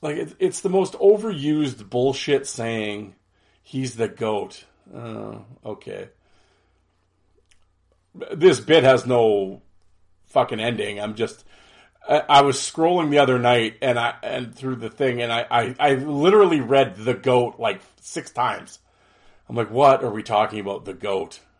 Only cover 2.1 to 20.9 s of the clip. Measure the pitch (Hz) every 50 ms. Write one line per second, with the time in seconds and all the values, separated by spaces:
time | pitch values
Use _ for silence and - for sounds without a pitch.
2.1 | 135 135 - - 147 131 - - - - 117 113 113 110 107 107 104 101 107 98
3.1 | 92 _ _ _ _ _ _ _ _ _ _ _ - 131 131 127 107 113 113 107
4.1 | - - 120 110 107 104 101 - - - - _ _ _ _ _ - - 117 117
5.1 | 113 107 107 107 110 110 104 107 123 _ _ 110 107 - - - - 98 92 -
6.1 | _ _ _ _ _ _ _ _ _ _ _ _ _ _ _ _ _ _ _ _
7.1 | _ _ _ _ _ _ _ _ _ _ _ _ _ _ _ _ _ _ _ _
8.1 | _ - - - - 160 156 185 156 - - - 156 165 151 135 131 120 - 123
9.1 | 127 120 117 110 107 101 98 95 98 - _ _ _ _ _ _ _ _ _ _
10.1 | _ _ _ _ - 139 123 - 127 107 110 120 120 107 104 104 104 101 104 107
11.1 | 110 107 113 107 - - _ - - _ _ _ _ _ _ _ _ _ _ -
12.1 | 135 151 151 - 147 143 139 143 131 - - - - - 165 165 180 180 165 151
13.1 | 143 147 143 127 127 123 120 120 123 120 113 110 - - - 131 123 120 117 120
14.1 | - - - - - 131 127 113 - - 131 131 131 120 113 113 - - 143 131
15.1 | 123 120 120 117 117 117 120 - 117 120 117 117 127 - 143 147 139 131 135 151
16.1 | 147 139 147 180 196 214 202 185 170 151 127 110 135 135 139 135 92 104 110 117
17.1 | 123 - - 131 127 123 120 113 - - 117 110 98 95 - _ _ _ _ -
18.1 | - 170 139 - _ - 120 123 104 101 98 - - - _ _ _ _ _ _
19.1 | _ _ _ - _ _ _ _ 117 117 113 101 107 123 143 139 135 - - 123
20.1 | 104 110 107 - 113 104 107 101 107 107 101 98 98 - - 98